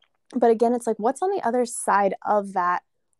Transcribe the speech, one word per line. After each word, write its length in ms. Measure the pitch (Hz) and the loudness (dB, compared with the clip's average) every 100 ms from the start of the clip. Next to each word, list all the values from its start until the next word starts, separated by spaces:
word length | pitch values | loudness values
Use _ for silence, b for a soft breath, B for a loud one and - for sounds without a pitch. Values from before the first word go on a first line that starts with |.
| _ _ _ | _ _ _
But 160 | 247 233 | 2 4
again, 240 | 226 233 | 4 2
it's 140 | 247 226 | 0 -4
like, 100 | 214 | -2
what's 240 | 240 269 | -2 -2
on 80 | 381 | -2
the 160 | 392 233 | -2 -2
other 180 | 247 | -2
side 520 | 240 - - 196 196 - - | -2 -4 0 2 0 -2 -2
of 280 | 208 202 | -2 -2
that 280 | 190 175 - _ _ _ | -4 -2 -2 _ _ _